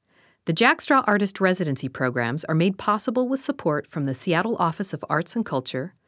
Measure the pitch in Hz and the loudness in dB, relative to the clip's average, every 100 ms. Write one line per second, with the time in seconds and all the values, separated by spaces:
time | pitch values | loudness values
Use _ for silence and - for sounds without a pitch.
0 | _ _ _ _ - 165 240 - - 269 | _ _ _ _ -2 4 4 4 2 2
1 | 233 202 202 - 190 185 165 135 131 - | 4 2 0 0 0 2 0 -2 -4 -2
2 | 127 123 117 147 - 160 180 196 - 208 | -2 0 -2 -2 0 2 2 0 0 0
3 | - 240 254 262 - 277 170 147 - 160 | 0 0 0 -2 -2 -2 0 -2 -4 -4
4 | 139 131 - 165 214 233 170 160 202 147 | -2 -2 0 0 0 0 -2 0 -4 -4
5 | - 151 170 233 220 135 - 131 185 _ | -2 -2 -2 -4 -2 -4 -4 -6 -6 _